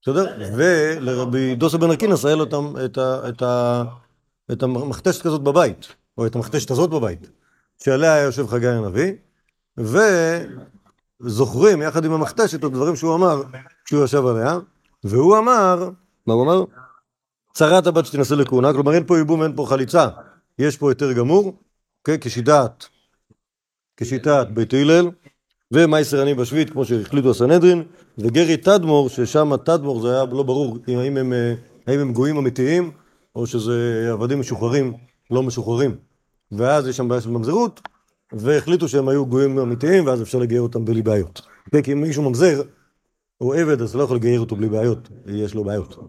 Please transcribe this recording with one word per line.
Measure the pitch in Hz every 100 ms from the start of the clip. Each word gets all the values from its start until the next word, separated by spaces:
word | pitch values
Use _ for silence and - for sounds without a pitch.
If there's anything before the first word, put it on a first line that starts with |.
בסדר? | - 143 190 - 101 110
ולרבי | 170 170 151 160 127 127 123 127 131
דוסה | 123 156 165
בן | 165
ארקינס | 156 220 170
היה | 147 156
לו |
את | 156
ה-, | 147 147 131
את | 131 -
ה-, | 131 131 120
את | 120
ה-, | 123 123 120 120 120 120 _ _ _ _ _
את | 120
המכתשת | 131 123 139 120 185 175
כזאת | 170 151
בבית, | 139 143 151 90 - - _ -
או | 113
את |
המכתשת | 120 107 151 104
הזאת | 131 170
בבית, | 156 113 85 - _ _ _ _ _
שעליה | - 131 160
היה | 156
יושב | 143 123 120
חגי | 120 123
הנביא, | 120 104 95 175 196 _ _ _ _ _ - 110 139 220 185 165 170 - 123 - _ _ _ _ _
וזוכרים | 120 107 127 107 202 180
יחד | 156 160
עם | 160
המכתשת | 160 151 - 214 156
את |
הדברים | 143 131 147 156
שהוא | 165
אמר | 165 185 151 135 127 - _
כשהוא | - 147
ישב | 135 139 127
עליה, | 113 120 175 - _ _ _
והוא | 101 113 156 214
אמר, | 226 247 190 180 180 185 _ _ -
מה |
הוא | 113
אמר? | 135 185 180 - - _ _ _ _ _ _
"צרת | - 156 185 180
הבת | 165 151
שתינשא | 143 131
לכהונה", | 147 131 127 131
כלומר | 139 143
אין | 165 156
פה | 170
ייבום, | 151 165
אין | 160 135
פה | 127
חליצה, | 139 127 170 135 87 - _ _ -
יש | 143 147
פה | 143
היתר | 127 143
גמור, | 123 123 180 196 190 _ _ _ _
אוקיי? | - 160
כשיטת, | 123 120 120 151 135 - - _ _ _ _ _ _ _ _ _ _ _
כשיטת | 117 127 135 147 110
בית | 107 117
הלל, | 135 147 165 175 170 _ _ _ _ _
ומייסר | 131 165 156 147 143
עני | 139
בשביעית, | 139 123 143 151
כמו | -
שהחליטו | 127 120 98 143 131
הסנהדרין, | 117 123 175 175 175 160 _ _ -
וגרי | 110 120 165 160
תדמור, | - 202 165 147 135
ששם | - 120 151 151 139
תדמור | - 165 143 120
זה | 117
היה | 127 131
לא | 131
ברור | 135 131 139 117 117
אם, | 123
אם | 131 135
הם, | 131
אה, | 123 120 117 - _ -
האם | 139
הם | 139
גויים | 120 139 143
אמיתיים, | 135 127 131 170 175 151 _ _ _
או | - 117
שזה | 120 110 120 120 113 117
עבדים | 110 120 139
משוחררים, | 123 110 117 139 131 117 - _ _
לא | 123
משוחררים. | 131 120 107 117 135 120 _ _ _ _ _
ואז | 104 123 151 131
יש | 127
שם | 123
בעיה | 123
של | 113
ממזרות, | 117 113 185 233 - - _ _ _ _
והחליטו | 110 113 147 147 175 160
שהם | 139 131
היו | 139 131
גויים | 131 139 135
אמיתיים, | 123 120 143 190 151
ואז | 123
אפשר | 110 131
לגייר | 120 120
אותם | 120 120
בלי | 113 113
בעיות. | 110 107 87 - - _ -
אוקיי? | 147
כי | 131
אם | 143
מישהו | 160 143
ממזר, | 147 120 180 143 139 _ _ _ _ _ _ _
הוא | 123
עבד, | 143 160 143
אז | 117
אתה | 117
לא |
יכול | 139 127
לגייר | 113 120
אותו | 117 107
בלי | 110
בעיות, | 107 117 110 - - 101
יש | 104 104
לו | 107
בעיות. | 101 104 92 -